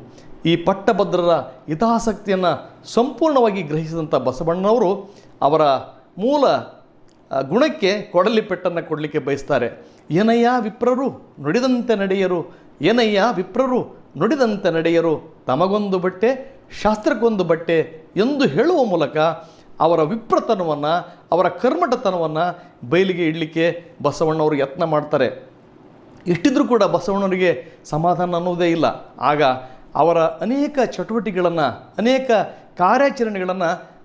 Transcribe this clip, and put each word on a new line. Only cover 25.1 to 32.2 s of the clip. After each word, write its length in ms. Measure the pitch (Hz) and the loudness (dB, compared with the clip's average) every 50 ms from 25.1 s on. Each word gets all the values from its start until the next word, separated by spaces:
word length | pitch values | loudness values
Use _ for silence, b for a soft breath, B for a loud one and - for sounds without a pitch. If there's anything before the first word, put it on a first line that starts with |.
| 156 139 127 110 - - - - - - - - - - - - - - - - - - - | 0 0 0 0 -2 -6 -14 -20 -20 -20 -20 -20 -20 -20 -20 -20 -20 -20 -20 -20 -20 -8 -4
ಇಷ್ಟಿದ್ರೂ 380 | - 170 165 - 294 254 285 277 | -2 0 2 2 2 2 2 2
ಕೂಡ 180 | 208 247 220 | 2 2 2
ಬಸವಣ್ಣವರಿಗೆ 960 | 202 170 160 165 - 208 196 196 196 190 175 185 185 175 156 165 - - - - - | 4 2 2 0 -2 -2 -2 0 0 0 0 2 2 2 2 0 -4 -14 -20 -20 -12
ಸಮಾಧಾನ 520 | - 151 147 165 175 175 160 180 175 175 | -6 -4 0 0 0 0 0 0 -2 -2
ಅನ್ನೋದೇ 340 | 170 175 180 175 170 180 170 | -2 -2 -2 -2 0 0 0
ಇಲ್ಲ. 440 | 165 165 143 117 78 - - - - - | 0 0 0 0 -2 -4 -10 -18 -10 -4
ಆಗ 220 | - 139 151 147 151 131 127 - B B B B B B - | 0 0 2 2 2 2 0 -2 B B B B B B 0
ಅವರ 240 | 131 147 170 170 170 | 2 2 4 4 4
ಅನೇಕ 600 | 160 165 - - 175 214 262 277 285 294 285 269 233 | 2 0 0 -4 -4 -2 -2 -2 -2 -2 0 0 -2
ಚಟುವಟಿಕೆಗಳನ್ನು, 1120 | - - - 180 - 220 233 190 220 175 180 180 175 170 165 147 123 104 - - - - - | -2 -2 -6 -6 -4 -4 -4 -4 -4 -2 0 0 0 0 0 0 -2 -2 -6 -12 -12 -6 -2
ಅನೇಕ 320 | 208 240 262 262 | 0 2 2 2